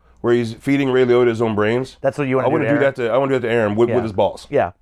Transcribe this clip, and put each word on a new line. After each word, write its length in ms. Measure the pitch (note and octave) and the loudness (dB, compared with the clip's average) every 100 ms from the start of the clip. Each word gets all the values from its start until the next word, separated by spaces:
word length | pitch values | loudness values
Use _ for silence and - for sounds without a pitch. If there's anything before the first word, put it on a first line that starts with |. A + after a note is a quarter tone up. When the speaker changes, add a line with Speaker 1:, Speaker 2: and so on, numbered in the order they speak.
| _ _ | _ _
Speaker 1:
where 120 | A#2 | 0
he's 200 | A#2+ A#2 | 0 0
feeding 380 | A2+ - C#3 C3+ | -6 -2 -2 0
Ray 140 | B2+ B2+ | 2 4
Liotta 220 | A#2+ B2 | 4 2
his 140 | A2+ | 2
own 140 | A#2 G#2 | 0 0
brains? 400 | G#2 A#2+ C3 - | 0 -2 -4 -6
Speaker 2:
That's 160 | C3+ - | -4 -4
what 100 | C#3 | -2
you 80 | C3 | -2
wanna 120 | B2 | 0
Speaker 1:
I 20 | |
Speaker 2:
do 20 | |
Speaker 1:
wanna 120 | D#3 D3 | 0 0
Speaker 2:
to 40 | |
Speaker 1:
do 40 | - | 0
Speaker 2:
Aaron? 80 | |
Speaker 1:
that 120 | C#3 C3 | 0 -2
to, 120 | A#2 | -2
I 80 | A#2 | 0
wanna 120 | C#3 C3+ | 0 -2
do 40 | |
that 80 | A2+ | 0
to 60 | |
Aaron 220 | A#2 G#2+ G#2 | 0 0 0
with, 120 | A#2+ | 0
Speaker 2:
Yeah. 80 | A#2+ | 0
Speaker 1:
with 80 | |
his 80 | A2 | -2
balls. 360 | G2 G2 - - | -2 -2 -4 -4
Speaker 2:
Yeah. 220 | C#3 F#2 - | -2 -2 -4